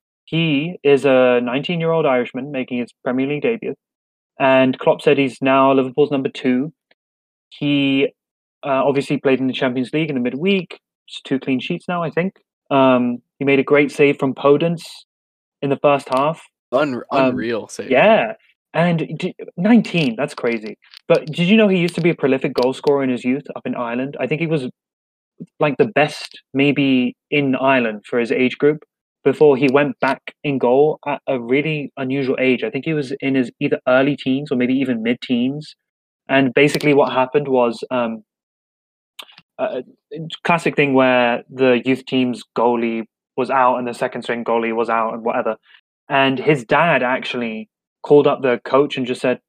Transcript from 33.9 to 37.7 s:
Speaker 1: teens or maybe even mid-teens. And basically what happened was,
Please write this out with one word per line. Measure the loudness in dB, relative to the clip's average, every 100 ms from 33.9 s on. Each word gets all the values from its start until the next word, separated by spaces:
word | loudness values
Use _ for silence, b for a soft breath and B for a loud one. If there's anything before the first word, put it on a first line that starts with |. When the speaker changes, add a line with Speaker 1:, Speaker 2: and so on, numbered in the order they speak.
| 2 2 0
Speaker 1:
teens | -2 -4 -2
or | -2
maybe | 0
even | 0 0 -2
mid-teens. | -2 -4 -2 -2 0 -4 -12 -20 _ _ _ _ -2
And | 0 2
basically | 2 2 2 2
what | 2 2
happened | 0 0 0 0
was, | 2 0